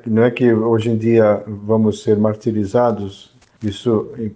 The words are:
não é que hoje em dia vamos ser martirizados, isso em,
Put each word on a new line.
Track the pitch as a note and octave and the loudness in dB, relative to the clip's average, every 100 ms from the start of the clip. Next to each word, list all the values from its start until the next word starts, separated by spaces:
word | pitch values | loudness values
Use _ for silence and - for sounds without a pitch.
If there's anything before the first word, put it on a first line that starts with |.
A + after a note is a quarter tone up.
| A#2 | -2
não | A2 | 0
é | A#2+ | 2
que | B2 A#2+ | 2 2
hoje | A2 A2+ A2+ A2+ | 2 2 0 0
em | A2 | -2
dia | A2+ A2+ G#2+ G2+ A2 | 2 4 4 2 -4
vamos | G2+ G#2 A2 G#2+ G2+ | -12 -2 0 2 0
ser | - G#2+ | 0 0
martirizados, | G#2+ G#2+ A#2 G#2+ G2 B2 A#2+ G2 G2+ - - _ _ _ | 0 -2 -4 -4 -2 0 0 -2 -8 -12 -20 _ _ _
isso | G#2 F#2+ B2 G#2+ - B2 | -8 -4 -2 -2 -2 -8
em, | A2 | -12